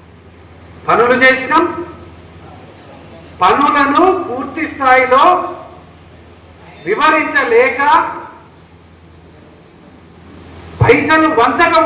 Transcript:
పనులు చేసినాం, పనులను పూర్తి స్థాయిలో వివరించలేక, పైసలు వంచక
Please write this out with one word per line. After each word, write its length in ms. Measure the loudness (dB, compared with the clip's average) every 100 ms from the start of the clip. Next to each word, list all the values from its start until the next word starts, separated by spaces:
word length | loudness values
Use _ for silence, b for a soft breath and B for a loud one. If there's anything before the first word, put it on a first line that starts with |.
| -20 -20 -20 -20 -20 -20 -20 -10 -2
పనులు 280 | 0 2 2
చేసినాం, 420 | 2 2 0 0 0 -4 -12 -16 -20 -20 -20 -20 -20 -20 -20 -20 -20 -20 -20 -20 -20 -2
పనులను 640 | 0 2 0 0 0 2 2 0 -6
పూర్తి 360 | -10 -10 -10 -10
స్థాయిలో 520 | -4 2 2 2 2 4 2 -4 -12 -18 -20 -20 -20 -20 -20 -20 -20 -20 -20 -20 -12 -6
వివరించలేక, 920 | -2 0 0 -2 -2 0 2 2 0 0 0 0 -8 -16 -20 -20 -20 -20 -20 -20 -20 -20 -20 -20 -20 -20 -20 -20 -20 -20 -20 -20 -20 -20 -20 -20 -20 -16 -2
పైసలు 460 | 2 2 2 2 2 2
వంచక 340 | 0 0 0 2